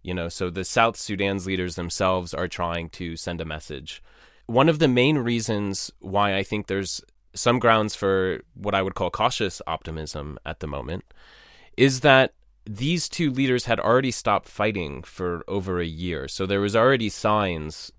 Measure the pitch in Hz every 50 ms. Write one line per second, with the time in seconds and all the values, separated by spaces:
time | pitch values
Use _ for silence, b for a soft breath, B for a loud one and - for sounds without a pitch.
0 | - 90 90 90 85 85 - - 95 90 82 95 92 - - 120 113 117 - -
1 | - - 104 95 98 98 98 98 87 95 95 90 90 90 85 92 87 87 - -
2 | 98 92 92 92 90 85 - 78 92 87 - - 87 85 85 85 82 80 - -
3 | 90 82 82 - - 90 87 82 82 78 78 78 - - 76 67 76 - - -
4 | b b b b b b b b b - 113 127 143 165 160 147 156 135 123 123
5 | 127 151 156 143 117 120 120 117 110 - 110 101 104 98 95 - - - - _
6 | - 95 95 101 104 101 95 98 98 - 110 104 98 - 95 98 95 - - -
7 | - _ _ _ _ _ - - - 123 123 123 120 117 113 110 107 104 - -
8 | 104 98 98 95 92 92 80 - - _ _ - 95 101 98 98 95 95 - -
9 | 92 87 - - 110 123 - - 110 92 - - - - 82 - - 85 80 80
10 | 78 - - 76 71 76 73 - - 76 76 - - 76 71 71 60 67 85 -
11 | - B B B B B B B B B B B B B B - 127 139 131 127
12 | 135 147 135 131 131 - - _ _ _ _ _ _ 107 104 101 123 151 175 170
13 | - - - - 170 143 127 131 139 131 127 123 - 123 113 - - 110 120 127
14 | 139 131 110 - - 113 101 95 - - - - 104 110 104 95 82 71 71 -
15 | - - - - 92 87 87 82 - - 95 101 92 95 90 87 85 85 78 80
16 | 90 90 82 69 67 - - - 95 92 101 98 101 104 101 113 117 131 139 120
17 | 113 101 - - - 107 107 107 101 92 85 78 76 78 76 - - - -